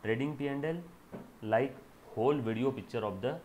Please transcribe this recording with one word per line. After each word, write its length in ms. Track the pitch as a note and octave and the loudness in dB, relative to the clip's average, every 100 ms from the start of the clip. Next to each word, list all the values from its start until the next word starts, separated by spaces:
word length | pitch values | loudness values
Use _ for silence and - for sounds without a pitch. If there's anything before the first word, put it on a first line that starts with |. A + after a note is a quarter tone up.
Trading 300 | G#2+ A#2 C#3 C#3 | 2 2 0 0
P 120 | C#3+ | -2
and 160 | C#3 D#3 | -2 -2
L 160 | E3+ E3+ - - - - - G#2+ | -4 -6 -18 -16 -14 -14 -10 2
like 320 | A2 C#3 - - - - - | 4 4 -2 -16 -20 -10 2
whole 260 | A#2+ D3 | 4 4
video 300 | A2+ A2+ C3 | 2 2 0
picture 300 | A2 F#2+ A#2+ | 0 -6 -2
of 200 | G#2+ F#2+ | -2 -2
the 120 | A#2+ D#3+ | -2 -4